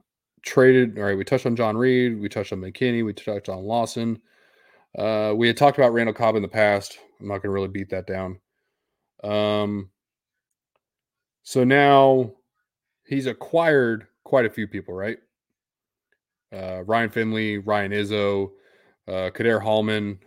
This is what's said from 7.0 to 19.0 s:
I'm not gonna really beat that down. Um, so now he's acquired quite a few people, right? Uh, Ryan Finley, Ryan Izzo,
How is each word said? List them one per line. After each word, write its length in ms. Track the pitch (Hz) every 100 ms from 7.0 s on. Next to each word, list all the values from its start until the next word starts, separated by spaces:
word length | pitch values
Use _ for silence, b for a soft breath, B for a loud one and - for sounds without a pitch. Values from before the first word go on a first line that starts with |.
| _ _
I'm 80 | 101
not 140 | 98
gonna 120 | 101
really 140 | 98 95
beat 220 | 98 98
that 180 | 95 90
down. 320 | 95 92 92 _ _ _ _ _ _ _ _
Um, 640 | 104 104 104 104 104 104 95 _ _ _ _ _ _ _ _ _ _ _ _ _ _ _
so 200 | - 135
now 680 | 127 143 143 139 135 131 117 - _ _ _ _ _ _ _
he's 220 | 139 131
acquired 800 | 110 - 165 165 143 120 110 - _
quite 220 | - 135 113
a 40 |
few 180 | - 104
people, 260 | 98 -
right? 240 | 92 101 113 _ _ _ _ _ _ _ _ _ _ _ _ _
Uh, 320 | 95 92 92 95
Ryan 240 | 113 113
Finley, 480 | 113 110 110 107 104
Ryan 320 | 101 104 98
Izzo, 600 | 104 104 107 101 98 98 b b b b b